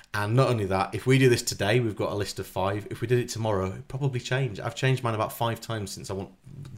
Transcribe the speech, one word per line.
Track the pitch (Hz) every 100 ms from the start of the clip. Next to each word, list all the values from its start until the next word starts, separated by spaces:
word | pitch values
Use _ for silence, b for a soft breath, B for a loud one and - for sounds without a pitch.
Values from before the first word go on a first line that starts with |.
| -
and | 104 104
not | 123 123
only | 117 95
that, | 95 98
if | 101 127
we | 131
do | 135
this | 120
today, | - - 101 123
we've | 113 95
got | 92
a |
list | 101 101 -
of | 95
five. | 95 95 104 -
If | 107
we | 113
did | 123
it | 120
tomorrow, | 110 113 98 95
it'd | 120 -
probably | 131 139 123
change. | - 131 135 95
I've | 117 -
changed | 135 127
mine | 123
about | 107 110
five | - 117 110
times | - 110 98
since | - -
I |
want, | 98 95 - - - -